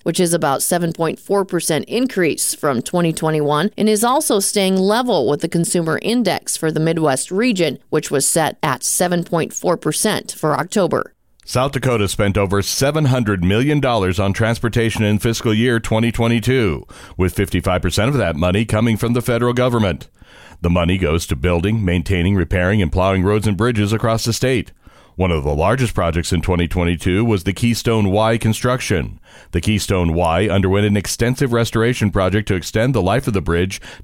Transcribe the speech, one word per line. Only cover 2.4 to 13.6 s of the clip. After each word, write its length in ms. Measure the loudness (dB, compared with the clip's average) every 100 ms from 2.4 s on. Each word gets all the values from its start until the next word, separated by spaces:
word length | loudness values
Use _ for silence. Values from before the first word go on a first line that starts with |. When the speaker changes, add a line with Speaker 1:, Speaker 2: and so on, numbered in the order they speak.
| -4
Speaker 1:
from 280 | -2 -2 -2
twenty 300 | -2 0 0
twenty-one 600 | 0 -2 0 0 0 0 0
and 120 | 0
is 160 | 2
also 340 | 2 0 0 0
staying 380 | 0 0 2 2
level 500 | 2 2 2 0 2
with 120 | 0
the 80 | -2
consumer 500 | -2 0 0 -2 -2
index 540 | -2 0 0 -2 -4 -4
for 140 | -2
the 80 | 0
Midwest 540 | 0 0 0 0 -2
region, 480 | -2 0 2 0 -2 -4
which 240 | -4 -2
was 160 | -2 0
set 300 | 0 0 -2
at 220 | -4 -2
seven 400 | -4 -2 0 0
point 280 | -2 -2 -4
four 240 | -4 -2 -2
percent 540 | -2 -2 -2 -2 -6
for 240 | -6 -2
October. 580 | -2 -2 0 0 0 -4 _ _ _ -6
Speaker 2:
South 260 | -2 -2
Dakota 360 | 0 0 2 0
spent 300 | 0 0 2
over 240 | 0 0
seven 440 | -2 0 0 2 2
hundred 360 | 2 0 0
million 380 | 2 2